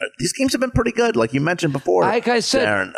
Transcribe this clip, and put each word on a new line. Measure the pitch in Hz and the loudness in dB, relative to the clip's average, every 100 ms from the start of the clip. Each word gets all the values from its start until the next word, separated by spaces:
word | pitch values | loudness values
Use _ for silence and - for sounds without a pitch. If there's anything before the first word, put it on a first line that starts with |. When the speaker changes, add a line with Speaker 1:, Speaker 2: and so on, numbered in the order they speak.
| - - | -10 -6
Speaker 1:
These | 165 | -6
games | - 262 | -2 -2
have | 240 | 0
been | 254 | 0
pretty | 262 233 | 0 0
good, | - 233 117 | 0 0 2
like | 113 | 0
you | 135 | 0
mentioned | 156 175 160 | -2 0 -2
before, | 139 - 180 | -2 0 2
Speaker 2:
Like | 180 226 233 | 2 2 2
I | 240 | 0
said, | - 262 214 | 0 0 2
Speaker 1:
Darren. | 101 95 | 0 -2